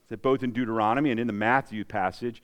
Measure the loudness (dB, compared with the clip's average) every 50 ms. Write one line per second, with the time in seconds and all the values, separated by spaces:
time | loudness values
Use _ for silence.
0 | _ -14 -8 -2 0 2 2 2 0 -2 -2 -2 -2 -2 0 2 2 2 4 2
1 | 2 0 0 0 0 -2 -2 0 2 2 2 2 2 -2 -6 -10 -8 -6 -4 -2
2 | -2 -2 -4 -4 -8 -8 -8 -10